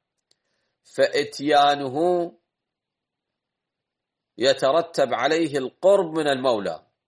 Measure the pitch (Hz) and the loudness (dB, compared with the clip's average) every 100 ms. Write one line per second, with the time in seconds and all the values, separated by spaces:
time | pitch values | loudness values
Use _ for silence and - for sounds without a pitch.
0 | _ _ _ _ _ _ _ _ _ - | _ _ _ _ _ _ _ _ _ -2
1 | 139 147 143 - 139 143 143 143 139 135 | 0 0 -6 -6 0 4 4 2 -4 -2
2 | 175 180 175 - _ _ _ _ _ _ | 0 0 -4 -10 _ _ _ _ _ _
3 | _ _ _ _ _ _ _ _ _ _ | _ _ _ _ _ _ _ _ _ _
4 | _ _ _ - 127 131 135 156 170 - | _ _ _ -2 0 2 2 0 0 -2
5 | 131 117 135 160 160 139 127 - 185 196 | -2 0 0 0 -2 -4 -6 0 2 4
6 | 170 160 147 135 135 110 92 76 _ _ | 2 -2 -2 0 0 0 -4 -8 _ _